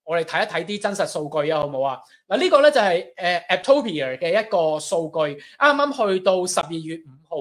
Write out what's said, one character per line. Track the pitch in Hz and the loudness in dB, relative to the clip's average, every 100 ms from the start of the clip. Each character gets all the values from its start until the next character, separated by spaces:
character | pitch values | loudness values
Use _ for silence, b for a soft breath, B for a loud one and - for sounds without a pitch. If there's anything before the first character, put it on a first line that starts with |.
我 | - 170 | -4 -4
哋 | |
睇 | 160 160 | -2 -2
一 | 214 | -2
睇 | 165 | -4
啲 | 170 208 | -6 -4
真 | 208 | -4
實 | 196 156 | -2 -4
數 | 160 151 | -4 -4
據 | 151 147 | -2 0
啊， | 156 | 0
好 | 143 | -2
唔 | |
好 | 135 | -2
啊？ | 135 127 b b - | -2 -4 b b -4
嗱， | 214 | 0
呢 | 359 | 4
個 | 294 | 6
咧 | 294 | 6
就 | 277 | 6
係， | 202 175 185 | 4 0 -4
誒， | - 180 175 - 180 | -6 -2 -2 0 0
Apptopia | 254 285 233 156 131 131 | 4 2 2 -4 -6 -4
嘅 | 170 | -2
一 | 196 214 | 0 0
個 | 185 156 151 | 0 2 0
數 | - 170 160 | -2 -4 -2
據， | 160 151 143 B - | -2 -4 -4 B 0
啱 | 294 | 2
啱 | 285 285 262 208 | 2 0 0 -2
去 | 190 | 0
到 | 190 185 | 2 0
十 | 180 - | 0 -2
二 | 160 | -4
月 | 165 160 165 | -6 -10 -12
五 | 147 131 _ | -16 -20 _
號 | 160 | -10